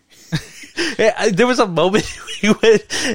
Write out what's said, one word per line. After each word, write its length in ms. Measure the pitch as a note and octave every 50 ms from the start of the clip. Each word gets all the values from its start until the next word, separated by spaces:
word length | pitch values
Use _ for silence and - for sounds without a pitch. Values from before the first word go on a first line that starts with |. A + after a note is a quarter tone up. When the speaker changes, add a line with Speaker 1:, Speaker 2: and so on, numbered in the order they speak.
| _ _ _ - - -
Speaker 1:
<laughs> 60 | D#3+ D3+ - - - - - - - - E4+ - - -
Speaker 2:
Yeah, 160 | G#3+ A3 - -
I, 120 | G3+ A3+
there 160 | F#3+ E3 A#3+
was 120 | B3 B3 A#3
a 80 | A#3+
moment 380 | F#3+ E3+ D#3+ D#3+ F#3 G3 G3+ -
<laughs> 560 | - - - - - - - - G#3 A3 -
when, 180 | - A3+ A3 G3+ - - - - - C4